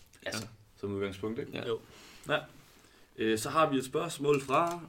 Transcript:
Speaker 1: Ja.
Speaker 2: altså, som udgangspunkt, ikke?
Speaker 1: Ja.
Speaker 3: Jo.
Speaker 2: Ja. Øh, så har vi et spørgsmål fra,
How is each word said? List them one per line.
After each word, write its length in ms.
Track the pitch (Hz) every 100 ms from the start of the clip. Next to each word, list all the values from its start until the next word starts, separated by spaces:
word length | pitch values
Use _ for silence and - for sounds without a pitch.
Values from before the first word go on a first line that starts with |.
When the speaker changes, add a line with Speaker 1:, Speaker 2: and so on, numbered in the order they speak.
| - -
Speaker 1:
Ja. 40 | -
Speaker 2:
altså, 180 | 107 110 - - -
som 160 | 101
udgangspunkt, 460 | 98 98 95 107 113
ikke? 120 | -
Speaker 1:
Ja. 140 | - 120
Speaker 3:
Jo. 120 | 113 - - - - -
Speaker 2:
Ja. 80 | 151 - - - - - - - -
Øh, 200 | 110 107
så 120 | 139
har 200 | 151 151
vi 80 | 135
et 80 | 127
spørgsmål 560 | 147 170 - 143 143
fra, 400 | 131 143 170 170